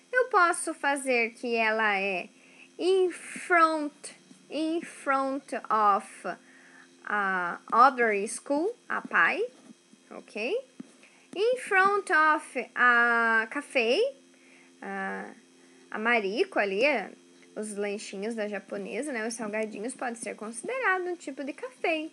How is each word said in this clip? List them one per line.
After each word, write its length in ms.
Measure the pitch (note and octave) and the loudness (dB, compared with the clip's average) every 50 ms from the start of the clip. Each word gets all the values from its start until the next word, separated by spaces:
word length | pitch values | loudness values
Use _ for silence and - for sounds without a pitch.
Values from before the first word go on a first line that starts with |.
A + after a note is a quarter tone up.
| _ - | _ -2
Eu 140 | B4 B4+ A#4+ | 2 2 2
posso 480 | B4+ - F#4+ F4 E4+ E4+ - - E4 D#4 | 4 4 4 4 4 2 0 -2 -8 -6
fazer 580 | - - C#4 C#4+ C#4+ C4 C4+ B3 A#3 A3+ A3+ | -4 -2 -2 -2 0 0 0 2 2 2 0
que 240 | A3+ - - A#3+ A#3 | -4 -6 -6 -2 0
ela 420 | A3+ A3+ A3 A3 A3 A3 G#3 G3+ | 0 2 2 2 2 2 0 0
é 300 | F#3+ G3 G3+ F#3+ F3 - - _ _ _ - - - - - _ | 0 0 -2 -2 -4 -6 -8 _ _ _ -20 -20 -20 -20 -18 _
in 320 | - D4+ F4+ F#4+ F#4+ F#4 F4 | -2 2 2 4 4 4 2
front, 840 | E4 - - - - - - - F4+ E4+ G#3+ G#3+ D#4+ D#4 D4 D4 - - - - - - - - - - _ - | 0 -6 -14 -14 -14 -8 -2 2 4 6 6 6 4 0 -4 -6 -8 -12 -20 -20 -20 -20 -20 -20 -20 -20 _ -8
in 320 | - D4 D#4+ D#4 E4 E4+ | -6 -4 -2 -2 -2 -4
front 720 | - - - - - C#4+ C4+ C4+ C4+ C4+ C4+ C#4 - - B3+ A3 - - | -6 -8 -14 -8 -2 0 0 0 0 0 -4 -6 -6 -8 -10 -8 -4 0
of 680 | G#3+ A3 G#3+ G#3 G3 G#3+ G#3+ - - - - F#3 - - - - - - - - - - - - - - - | 2 4 6 6 4 4 0 -4 -16 -12 -10 -10 -10 -10 -12 -20 -20 -20 -20 -20 -20 -20 -20 -20 -20 -14 -8
a 540 | - G#3 G#3 G3 F#3+ F#3+ F3+ F3+ F3 - - - - | -4 -2 -2 0 0 0 0 -2 -4 -6 -8 -6 0
other 560 | - A3+ B3+ C#4 B3+ B3 A#3 A3 G#3 G3 G3+ | 6 8 8 8 8 4 2 2 2 0 -2
school, 480 | A3+ - - - - C#4+ D4 E4+ A4 A#4+ - _ - | -4 -6 -8 -4 -2 0 0 0 -2 -4 -6 _ -8
a 120 | - G3+ | -6 -6
pai, 420 | - - - F#3 E3 F#3 B3 E4+ A#4 B4 - - - - - _ _ _ _ _ _ - | -4 0 2 4 4 4 4 0 -4 -6 -6 -12 -20 -20 -20 _ _ _ _ _ _ -18
ok? 480 | - - - - - G#3 A3 C#4 G#4 C5+ C5+ - _ - - - - _ - - _ _ _ - - | -18 -18 -16 -12 -10 -6 -4 -4 -4 -4 -6 -8 _ -20 -20 -20 -20 _ -20 -20 _ _ _ -10 -4
In 220 | F4+ G#4+ A#4+ B4+ | 0 0 0 0
front 520 | B4 - - G4+ F#4+ F#4+ G4+ G4+ G4+ F#4+ - | 0 -2 0 4 4 4 4 4 0 0 2
of 600 | F4 D#4 D#4 D#4 D4+ D4+ - - - B3+ A3 - - | 2 4 4 4 4 2 0 -6 -8 -8 -8 -6 0
a 720 | - B3 B3 A#3+ A#3 A#3+ A#3+ A#3 A#3 A#3 A3+ A3+ A3 A3 A3+ | 2 4 6 6 6 6 4 4 2 2 2 2 2 0 -2
café, 480 | - - - - - C4 A3+ A3+ C4+ F#4+ A#4+ - - - - _ _ _ - - - - - - _ - | -4 -8 -6 -2 -2 0 2 2 2 2 2 0 -2 -8 -20 _ _ _ -20 -20 -20 -20 -20 -20 _ -14
a, 500 | - - G2 G2 F#2+ G3 - G3 G3 G#2 - - - _ _ - - - - - - - | -12 -10 -8 -6 -6 -6 -6 -8 -10 -12 -14 -18 -20 _ _ -20 -20 -20 -20 -20 -16 -10
a 80 | - | -8
Marico 640 | G#3+ A3 A#3 A#3+ A3+ G3 F#3+ G#3 C4+ G4 - - C#4 | -4 0 0 2 2 0 0 0 0 -2 0 0 0
ali, 240 | G#3 G3 F#3+ G3+ C4 | 0 0 0 2 2
é, 280 | D4 C#4 G#3+ F#3 - - - - - - - - - - | 2 2 0 -2 -6 -12 -18 -20 -20 -20 -20 -20 -16 -10
os 220 | G#3+ G#3+ G#3+ G3+ | -10 -10 -8 -6
lanchinhos 580 | G3+ G#3 G3+ G3+ G#3+ - - G3+ F#3+ G3+ A3+ A#3 | -6 -4 -4 -6 -6 -10 -10 -10 -8 -8 -6 -6
da 120 | A3 G#3 | -6 -6
japonesa, 680 | G#3 G#3 G3 - - G#3+ G3+ F#3+ - - G#3+ D4 D#4 B3+ | -6 -6 -8 -10 -8 -10 -8 -8 -8 -6 -6 -6 -6 -6
né? 120 | A3 A3 | -6 -6
Os 100 | A#3 A3+ | -6 -6
salgadinhos 580 | - A3+ G#3 G#3 A3 A3 G#3+ G#3+ G3 G#3 C4 - | -6 -8 -6 -4 -4 -4 -6 -6 -8 -8 -8 -8
pode 260 | - C4+ B3 A#3 A#3 | -8 -8 -8 -8 -8
ser 160 | - G3+ G3+ | -10 -10 -10
considerado 720 | - G#3+ A3+ A#3 - - G4 B4+ C5+ A#4 F#4+ F#4 F#4 F4+ | -10 -10 -12 -12 -10 -8 -6 -4 -2 0 0 0 0 -2
um 80 | F4+ F4 | -4 -6
tipo 300 | E4+ - D4+ C4+ D4 C#4 | -8 -8 -12 -10 -8 -8
de 80 | C4 - | -10 -10
café. 560 | - - B4+ - - - F4+ D#4+ D#4 D#4 D#4+ | -10 -12 -14 -12 -6 -4 -2 -2 -2 -4 -8